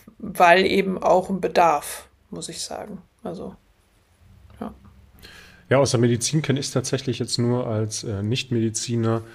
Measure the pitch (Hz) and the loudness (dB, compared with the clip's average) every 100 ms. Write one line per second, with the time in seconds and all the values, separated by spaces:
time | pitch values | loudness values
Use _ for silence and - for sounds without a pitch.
0 | - - - - 175 180 190 196 190 185 | -20 -16 -8 4 8 8 6 2 0 0
1 | 175 175 185 190 180 185 170 147 - - | 4 4 2 -2 0 2 4 2 -4 -14
2 | - _ _ 170 160 165 - - - 185 | -18 _ _ -14 -12 -12 -10 -10 -12 -16
3 | - _ - 170 190 190 _ _ _ _ | -18 _ -12 -12 -12 -16 _ _ _ _
4 | _ _ - - - - 233 - - - | _ _ -20 -20 -20 -14 -14 -14 -20 -20
5 | - - - - - - - 127 139 117 | -20 -20 -20 -20 -20 -14 0 2 4 4
6 | 120 120 - 156 151 139 139 131 120 131 | 2 2 0 -2 0 -2 -2 -4 -2 -4
7 | - 117 117 - 120 123 - 110 110 - | -4 -4 -4 -2 0 0 -2 -2 -4 -6
8 | - 98 104 131 - 120 113 110 - 117 | -6 -4 -2 -4 -2 -2 0 -2 -4 -2
9 | 113 113 110 | 0 -2 -4